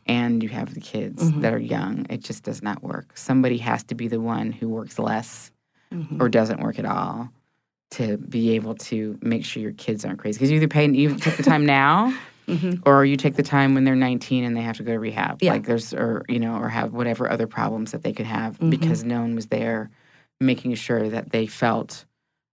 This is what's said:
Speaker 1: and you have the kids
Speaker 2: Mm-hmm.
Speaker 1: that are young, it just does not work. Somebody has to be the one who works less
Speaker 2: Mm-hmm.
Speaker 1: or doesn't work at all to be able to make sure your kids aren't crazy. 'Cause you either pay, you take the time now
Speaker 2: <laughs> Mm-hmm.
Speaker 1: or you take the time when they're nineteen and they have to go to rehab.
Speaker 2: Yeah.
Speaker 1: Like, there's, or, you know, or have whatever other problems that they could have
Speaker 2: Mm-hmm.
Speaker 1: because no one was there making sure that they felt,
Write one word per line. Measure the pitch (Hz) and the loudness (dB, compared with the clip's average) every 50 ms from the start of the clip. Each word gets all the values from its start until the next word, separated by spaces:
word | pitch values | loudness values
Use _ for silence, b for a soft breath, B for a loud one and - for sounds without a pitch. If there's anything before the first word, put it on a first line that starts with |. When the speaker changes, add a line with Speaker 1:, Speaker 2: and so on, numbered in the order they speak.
| - | -4
Speaker 1:
and | - 120 120 120 120 117 113 | -2 0 0 2 2 2 0
you | 113 104 | 0 -2
have | 110 113 110 - | -4 -6 -8 -8
the | - - | -10 -14
kids | - - - 107 107 101 - - 165 | -12 -8 -6 -6 -6 -6 -2 2 2
Speaker 2:
Mm-hmm. | 165 151 147 | 2 2 4
Speaker 1:
that | 120 113 | 2 2
are | 113 117 | 0 0
young, | 113 117 117 110 101 95 107 - - - | -2 -2 -4 -4 -2 -4 -4 -6 -6 -6
it | - 113 | -8 -8
just | - - 107 - - | -8 -8 -10 -10 -8
does | - - 101 | -8 -8 -6
not | - 104 104 - | -6 -6 -6 -6
work. | - - - - - _ - - | -8 -8 -8 -8 -10 _ -18 -12
Somebody | - - 131 131 131 127 120 117 | -2 2 4 4 4 4 2 0
has | 113 120 113 120 - | -2 -2 -2 -4 -4
to | - 120 | -8 -8
be | 117 117 113 | -6 -4 -4
the | 117 113 | -2 -2
one | 113 117 113 113 110 113 | -2 -2 -2 -2 -4 -4
who | 110 - 113 113 | -6 -6 -6 -4
works | 110 113 107 - - - | -4 -6 -8 -8 -6 -4
less | 113 113 110 110 113 - - - - - _ _ _ _ _ _ _ - | -2 -2 -2 -2 -4 -8 -12 -14 -16 -18 _ _ _ _ _ _ _ -12
Speaker 2:
Mm-hmm. | - 175 156 - 151 143 | -10 -10 -8 -6 -2 0
Speaker 1:
or | 127 120 | 2 4
doesn't | 110 113 110 110 110 - | 4 4 2 2 0 -4
work | - 110 - - | -4 -4 -4 -4
at | 104 | -4
all | 101 98 92 92 92 - 113 120 120 _ _ _ _ _ _ _ _ _ _ _ - | -4 -2 -2 -4 -4 -6 -8 -10 -12 _ _ _ _ _ _ _ _ _ _ _ -14
to | - - 120 110 104 | -6 -4 -4 -2 -2
be | 104 - - - 113 113 113 | -4 -6 -4 -2 0 2 2
able | 113 110 107 110 110 | 2 0 0 -4 -8
to | - - - 120 110 107 107 104 - | -10 -8 -6 -4 -4 -4 -4 -6 -4
make | - 117 117 113 113 | -2 -2 -2 -2 -4
sure | - - 113 | -6 -8 -6
your | 107 104 | -6 -8
kids | - - - - 110 104 - | -8 -8 -6 -4 -4 -4 -4
aren't | 101 92 - | -8 -8 -6
crazy. | - 107 107 110 | -4 -4 -2 0
'Cause | 131 139 | 2 4
you | 156 | 4
either | 156 156 147 | 4 4 4
pay, | - 151 147 147 | 4 4 4 6
you | 135 131 147 151 139 | 6 4 4 4 2
take | - - 160 - | 0 0 -2 0
the | - | 2
time | 135 - 160 151 147 | 4 4 6 6 6
now | 147 139 135 135 143 160 190 226 254 262 B B B | 4 6 6 6 6 6 6 4 2 0 B B B
Speaker 2:
<laughs> | B B B - | B B B -2
Mm-hmm. | 175 156 175 180 180 175 - | -2 0 0 0 0 2 6
Speaker 1:
or | 143 139 139 139 | 8 8 8 8
you | 139 143 | 6 4
take | 135 - 147 - | 4 2 2 2
the | - | 2
time | 143 - 147 139 139 135 135 | 0 2 4 4 6 6 6
when | 135 131 | 6 6
they're | 135 131 | 4 4
nineteen | 131 131 127 127 117 - - 131 127 123 | 4 4 2 0 -2 -2 -2 0 0 0
and | 120 117 | 0 -2
they | 117 | -2
have | 113 117 113 - | -2 -4 -6 -6
to | |
go | 107 117 | -4 -4
to | 117 110 | -2 -2
rehab. | 113 107 107 107 98 - - - | -2 -4 -4 -2 -4 -4 -2 0
Speaker 2:
Yeah. | 190 170 | 2 2
Speaker 1:
Like, | 110 107 107 | 2 0 0
there's, | - 117 117 - - - | 0 0 0 -2 -4 -4
or, | - 117 117 113 - - - | -4 -2 -2 -2 -4 -2 -2
you | 120 117 | -2 0
know, | 117 113 117 | 0 -2 -2
or | 110 113 117 | -2 -4 -4
have | 113 117 - 113 | -2 -2 -4 -4
whatever | 117 120 120 120 113 - 123 - | -2 -2 -2 -2 -2 -2 -2 -2
other | - - 113 | 0 -2 -2
problems | 107 - 117 113 107 110 110 110 110 | -4 -4 -4 -4 -2 -2 -4 -6 -6
that | - 101 | -8 -6
they | - 107 | -6 -6
could | 104 - 110 | -4 -4 -6
have | 110 110 110 113 113 110 | -6 -4 -4 -6 -6 -4
Speaker 2:
Mm-hmm. | - 165 160 | 0 2 2
Speaker 1:
because | - - 165 160 117 113 113 | 2 2 2 0 0 0 -2
no | 120 120 120 | -2 -2 -2
one | 117 117 117 | -2 -2 -4
was | 113 110 | -4 -4
there | - 117 113 113 117 113 110 110 107 b b b b b b b b b - | -4 -4 -2 -2 -2 -2 -4 -6 -8 b b b b b b b b b 0
making | 131 131 123 120 - 127 120 | 2 2 2 2 -2 -4 -4
sure | 110 - - 123 113 107 107 | -4 -2 0 0 0 0 0
that | 113 110 107 - | -2 -4 -6 -2
they | - 113 110 | -2 -2 -2
felt, | 107 - - 127 117 113 113 - - - - - _ _ _ _ _ _ _ _ _ | -2 -2 -2 0 0 0 0 -2 -6 -12 -18 -20 _ _ _ _ _ _ _ _ _